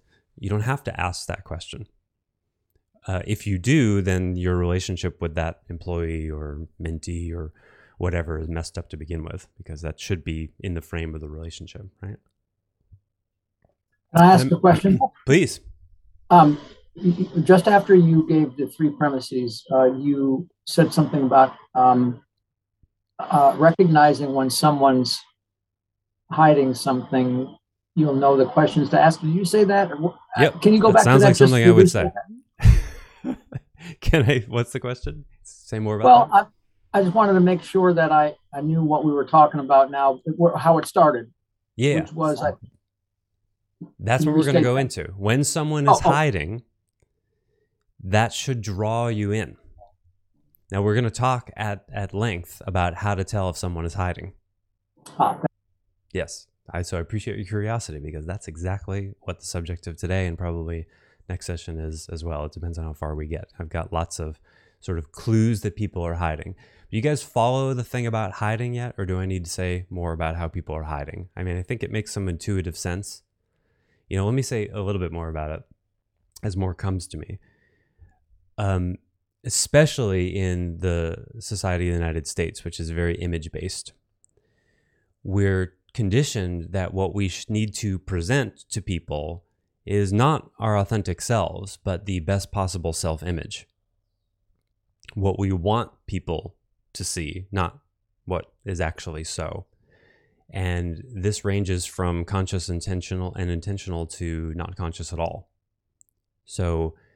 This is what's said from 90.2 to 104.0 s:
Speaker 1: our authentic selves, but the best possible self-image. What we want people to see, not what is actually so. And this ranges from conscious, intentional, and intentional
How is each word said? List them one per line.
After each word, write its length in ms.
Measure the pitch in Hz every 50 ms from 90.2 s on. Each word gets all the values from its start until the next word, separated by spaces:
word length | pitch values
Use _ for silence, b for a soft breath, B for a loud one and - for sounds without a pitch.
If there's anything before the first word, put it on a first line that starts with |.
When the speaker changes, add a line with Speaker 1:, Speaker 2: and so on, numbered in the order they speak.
| 127 151 156 - - - _ -
Speaker 1:
our 180 | 107 110 107
authentic 440 | 101 98 - 113 104 95 92 85 -
selves, 560 | - - 120 107 87 80 85 - - 92 -
but 280 | - _ 98 92 - 98
the 140 | 101 95 90
best 320 | 78 95 98 98 - -
possible 420 | - 104 95 87 - 90 80 85 78
self-image. 760 | - - 82 80 78 78 90 87 76 - - - - - _ _ _ _ _ _ _ _ _ _ _ _ _ _ _ _ _ _ _ _ _ _ _ _ _ _ _ _ - -
What 240 | 104 95 98 92 -
we 120 | 101 98
want 400 | 95 87 82 101 107 117 104 - - _ _
people 500 | - - - - 87 82 - - - - _ _ _ _ _ _ _ -
to 100 | - 95
see, 440 | - - 90 80 71 - 92 98 -
not 280 | 98 98 87 - - - _ _ _ _ _ _ _ _ _
what 260 | - 92 82 - _ _ _ _
is 140 | 98 90 85
actually 440 | 85 78 - - - 87 78 78 78
so. 420 | - - - 80 - 87 92 - - _ _ _ _ _ _ _ _ _ _ _ _ _ _ _ _
And 520 | - 98 92 90 87 87 87 85 82 - - 127
this 320 | 120 95 92 107 104 - -
ranges 400 | 101 98 101 101 92 92 90 -
from 380 | - - - 90 87 85 85 82
conscious, 440 | - 101 95 92 - 101 87 - -
intentional, 640 | 87 85 - - 92 90 - - 95 92 90 90 -
and 140 | 98 90 87
intentional 560 | 87 82 - 101 98 98 - 95 87 82